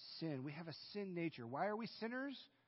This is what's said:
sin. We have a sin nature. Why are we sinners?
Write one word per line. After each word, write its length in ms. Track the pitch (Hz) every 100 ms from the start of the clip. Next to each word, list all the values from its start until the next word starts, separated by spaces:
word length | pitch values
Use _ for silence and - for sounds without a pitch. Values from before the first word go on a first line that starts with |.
| - -
sin. 240 | 165 135
We 100 | 135
have 140 | 147 165
a 60 | 147 -
sin 220 | 208 196 175
nature. 300 | 165 143 117
Why 200 | 135 190
are 100 | 214
we 120 | 226
sinners? 520 | - 220 247 277 254 - -